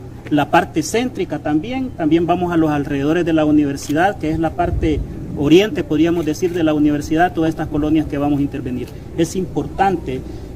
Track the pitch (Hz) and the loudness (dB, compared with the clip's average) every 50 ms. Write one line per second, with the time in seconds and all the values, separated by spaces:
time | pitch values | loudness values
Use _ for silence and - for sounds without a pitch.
0 | - - - - - - 147 147 139 - - 170 180 - - 170 151 - - 226 | -12 -16 -16 -16 -6 -2 0 0 2 2 2 2 2 2 -2 -4 -2 0 0 -2
1 | 254 247 - 196 180 - 156 147 - 156 151 156 151 233 254 262 262 247 - - | -2 -2 -2 -4 -4 -4 -4 -4 -2 -2 -2 0 -2 -2 -4 -6 -6 -6 -6 -4
2 | 165 151 160 170 175 160 175 180 175 175 175 160 156 151 151 143 139 143 143 139 | 0 2 4 4 4 2 0 0 0 0 2 2 2 2 2 0 -2 -2 -2 0
3 | 139 147 160 175 170 170 160 156 156 151 151 151 147 139 143 139 - - 143 156 | 0 2 2 2 2 2 2 2 4 4 4 4 4 2 0 -4 -6 -2 0 2
4 | 180 202 202 - - 151 160 160 165 160 - - 175 170 165 - - 160 147 131 | 2 2 0 -2 -4 -4 -2 0 -2 -2 0 -2 -2 0 0 0 0 0 0 0
5 | - - - - - - - - 143 143 156 185 208 220 - - 156 - 156 147 | -2 -6 -8 -10 -10 -8 -4 -2 4 6 6 6 6 4 0 -4 -2 0 2 2
6 | 160 170 170 175 160 151 151 151 185 170 170 180 160 156 151 151 151 147 147 147 | 2 2 2 0 0 -2 -2 -2 -2 -2 0 2 2 2 4 4 4 2 2 0
7 | 143 - 156 160 175 180 - 170 160 160 160 - 156 - - 147 147 151 156 160 | 0 0 2 2 2 2 2 0 0 0 0 -2 -4 -4 -2 -2 0 2 2 2
8 | 147 127 143 143 143 147 147 139 143 143 - 131 127 131 123 120 123 - - - | 2 0 -2 -2 0 0 2 0 0 -2 -4 -6 -6 -6 -6 -6 -6 -8 -10 -14
9 | - - - 156 165 165 - 190 180 - - 151 135 - - - 190 196 180 - | -14 -8 -2 -2 -2 -2 -2 -4 -6 -4 -4 -4 -4 -4 -2 0 2 2 2 0
10 | - 139 127 131 - - - - - - - | -2 -6 -6 -6 -8 -10 -12 -12 -12 -8 -2